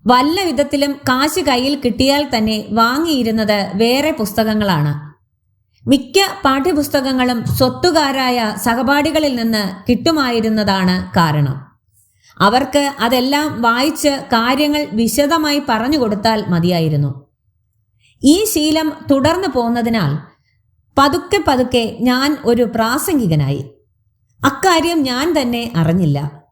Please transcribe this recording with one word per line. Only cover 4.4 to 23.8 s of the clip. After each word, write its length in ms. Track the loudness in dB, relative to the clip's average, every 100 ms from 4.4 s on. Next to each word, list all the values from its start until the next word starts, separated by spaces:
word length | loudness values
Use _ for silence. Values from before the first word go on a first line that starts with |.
| -2 0 0 0 0 -2 -8 -20 _ _ _ _ _ _
മിക്ക 340 | 0 0 2 0 0 0
പാഠ്യപുസ്തകങ്ങളും 1040 | 0 0 0 0 0 -2 -2 0 0 -2 -2
സ്വത്തുകാരായ 920 | 0 0 2 0 2 0 0 0 0 -2 -2
സഹപാഠികളിൽ 760 | -2 0 2 2 2 0 0 0
നിന്ന് 280 | -2 -2 -2 -6
കിട്ടുമായിരുന്നതാണ് 1120 | 0 0 2 0 0 0 0 0 0 2 2 0 0 2
കാരണം. 400 | 2 2 0 -2 -12 _ _ _ _ _ _ 0
അവർക്ക് 420 | 2 2 0 0 -2 -2
അതെല്ലാം 640 | 0 0 0 0 -2 0
വായിച്ച് 500 | 0 2 0 0 -2 -2
കാര്യങ്ങൾ 580 | -2 0 2 0 0 0 -2
വിശദമായി 680 | -2 0 2 2 2 0 -2 0
പറഞ്ഞു 300 | -2 0 0
കൊടുത്താൽ 460 | 0 0 0 -2 0
മതിയായിരുന്നു. 640 | 0 2 0 0 0 -2 -4 -16 _ _ _ _ _ _ _ _ _
ഈ 220 | 2 2
ശീലം 440 | 2 0 0 0 -2 -6 -2
തുടർന്നു 420 | 0 2 0 -2
പോന്നതിനാൽ 640 | -2 -2 -2 0 0 0 -2 -8 _ _ _ _ _ _ 2
പതുക്കെ 420 | 2 2 -2 -2
പതുക്കെ 460 | 0 0 0 0 -2 -2
ഞാൻ 360 | 0 0 0 -2
ഒരു 200 | 0 0
പ്രാസംഗികനായി. 1000 | 0 0 -2 -2 0 0 2 0 0 -2 -8 -16